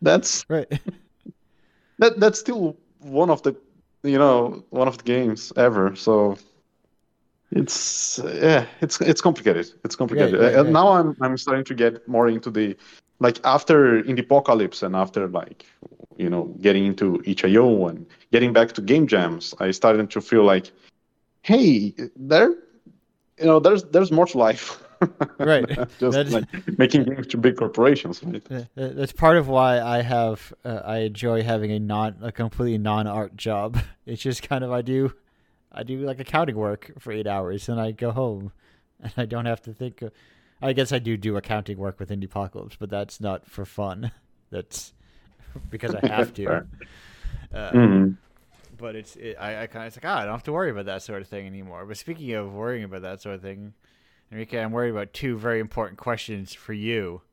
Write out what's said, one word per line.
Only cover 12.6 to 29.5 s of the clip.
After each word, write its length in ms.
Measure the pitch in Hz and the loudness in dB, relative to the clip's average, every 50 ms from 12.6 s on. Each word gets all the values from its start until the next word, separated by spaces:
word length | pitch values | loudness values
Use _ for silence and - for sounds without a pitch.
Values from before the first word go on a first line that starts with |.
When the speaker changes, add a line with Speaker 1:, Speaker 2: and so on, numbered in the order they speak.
| 107 101 95 - _ - - - _ _ _ - | -2 -2 -4 -8 _ -20 -20 -20 _ _ _ 2
Speaker 1:
like, 200 | 123 120 117 - - | 2 2 2 2 2
after 600 | 131 131 143 - - 165 147 139 127 - - - | 2 2 2 4 6 6 8 8 8 6 4 2
Indiepocalypse 800 | 135 131 120 127 - 139 139 - - 120 110 101 87 - - 104 | 0 -2 -2 2 4 4 4 6 4 4 2 2 0 -4 -6 -6
and 120 | 92 92 | -2 -2
after, 320 | 92 95 95 - 107 98 | -2 -2 -2 -2 -4 -4
like, 380 | 90 90 85 - - - - - _ _ _ - - _ - - - _ | -4 -4 -6 -8 -8 -14 -20 -20 _ _ _ -20 -20 _ -20 -20 -18 _
you 120 | - 90 87 | -6 -4 -2
know, 140 | 87 87 87 87 90 92 | -2 -2 -4 -6 -6 0
getting 240 | 92 101 98 98 98 | 2 2 4 4 2
into 360 | 98 95 - 101 95 90 - - | 0 0 0 0 0 0 -2 -2
H 180 | 101 92 - - | -4 -4 0 2
I 100 | 92 98 | 4 6
O 320 | 113 127 123 113 98 92 | 6 6 6 4 2 0
and 180 | 85 82 82 85 - _ _ _ _ | -2 -4 -8 -14 -18 _ _ _ _
getting 220 | - 117 123 123 110 | 2 2 4 4 4
back 200 | 113 117 113 - | 4 4 4 0
to 80 | - | -4
game 260 | 101 98 135 160 156 | 0 2 4 4 4
jams, 480 | - 113 95 87 82 82 82 - - - - | 4 2 2 2 0 -4 -6 -10 -12 -8 -4
I 120 | 101 95 | -2 -2
started 380 | 92 - - 113 110 107 107 98 | 0 2 4 4 4 4 0 -2
to 100 | - 110 | -6 -8
feel 220 | - - 117 113 104 | -2 2 4 6 6
like, 280 | 101 95 92 92 - - _ _ _ _ _ _ _ _ _ _ _ _ _ | 6 6 4 0 -4 -12 _ _ _ _ _ _ _ _ _ _ _ _ _
"Hey, 540 | - - 208 262 254 175 131 107 101 101 - - 120 - - | 2 4 4 6 6 6 4 4 2 -2 -6 -8 -12 -14 -14
there, 340 | 131 131 135 156 165 226 294 339 - - _ _ _ _ - _ _ _ _ _ _ _ _ _ - | -10 -2 2 4 6 6 6 4 0 -6 _ _ _ _ -20 _ _ _ _ _ _ _ _ _ 0
you 60 | 160 | 4
know, 140 | 165 160 156 | 4 6 6
there's, 240 | 147 180 208 196 185 | 6 6 4 4 2
there's 260 | - 151 175 196 170 | 2 2 2 4 4
more 160 | 156 160 175 | 4 4 2
to 100 | 175 - | 4 2
life." 460 | 127 117 110 107 - - - - - - - | 2 4 2 2 0 -6 -14 -14 -16 -18 -20
<laughs> 0 | _ - 180 165 - - 139 135 - - | _ -2 -2 -2 0 -2 -8 -6 -6 -2
Speaker 2:
Right. 280 | 143 151 156 135 127 | 2 2 4 4 2
Speaker 1:
<laughs> 320 | - 143 127 123 - - - | 0 -2 -4 -6 -8 -6 -2
Just, 120 | 127 127 | 0 0
Speaker 2:
That's 200 | 131 139 143 139 | 2 2 0 0
Speaker 1:
like, 140 | 117 113 107 - - 180 - - - | 0 -2 -2 -4 -8 -10 -10 -4 0
making 260 | - 127 131 - 147 127 | 2 2 4 4 2 2
games 220 | 127 135 135 127 | 0 -4 -6 -8
to 100 | - - | -8 -2
big 180 | 120 113 127 123 | 2 2 2 2
corporations, 640 | - 113 107 - 110 117 139 147 143 - 87 87 - - | 2 -2 -2 0 2 4 4 4 2 -2 -8 -10 -10 -10
right? 200 | 175 165 156 - - | -10 -10 -10 -12 -12
Speaker 2:
Uh, 40 | 135 | -12
uh, 80 | 123 120 - _ 135 135 131 135 | -14 -14 -14 _ -10 -10 -8 -6
that's 200 | 135 139 - - | -6 -8 -8 -2
part 240 | - - 160 165 | 2 4 6 6
of 100 | 170 147 | 4 4
why 320 | 135 | 2